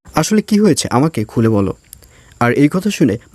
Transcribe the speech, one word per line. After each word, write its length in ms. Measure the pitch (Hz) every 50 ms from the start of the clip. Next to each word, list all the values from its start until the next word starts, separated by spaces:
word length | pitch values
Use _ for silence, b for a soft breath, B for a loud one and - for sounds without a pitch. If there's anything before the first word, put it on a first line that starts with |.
| _ - -
আসলে 260 | 151 160 - 214 214
কি 180 | 208 - 214 202
হয়েছে 280 | 214 190 131 - - -
আমাকে 320 | - 123 147 160 - 117 107
খুলে 260 | - - 123 113 113
বলো।" 240 | 110 101 98 92 - - _ _ - b b b b b b b b -
আর 140 | 120 120 -
এই 160 | 135 143 147
কথা 180 | - 190 185 208
শুনে 280 | - - 151 110 101 b b b